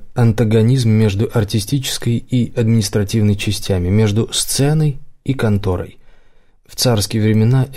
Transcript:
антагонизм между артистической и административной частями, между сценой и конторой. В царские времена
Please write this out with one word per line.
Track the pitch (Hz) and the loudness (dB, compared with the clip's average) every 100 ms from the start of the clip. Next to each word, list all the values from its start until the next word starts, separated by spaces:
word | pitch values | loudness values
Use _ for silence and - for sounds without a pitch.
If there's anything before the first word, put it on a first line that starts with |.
| - | -6
антагонизм | - 117 107 110 113 110 131 113 | 0 2 2 2 2 4 2 2
между | 107 107 98 113 | 2 2 0 -2
артистической | 120 101 113 - 143 - - 117 117 | -2 0 -2 -2 -4 -4 -4 -2 -4
и | - 123 113 | -2 -2 -2
административной | - 113 117 98 107 101 117 104 101 | 0 2 2 0 -2 0 0 2 0
частями, | - 95 - 95 90 | -2 -4 -2 -2 2
между | 107 107 104 - | 2 2 0 -2
сценой | - - - 143 156 151 131 - - | -4 -4 0 0 2 0 -2 -10 -10
и | - | -6
конторой. | 135 113 101 98 90 - - - - - - _ _ _ | -2 0 0 0 -4 -6 -16 -20 -20 -20 -20 _ _ _
В | - | -2
царские | 127 110 - 113 | 0 0 0 0
времена | 107 110 110 131 131 | 2 2 2 2 0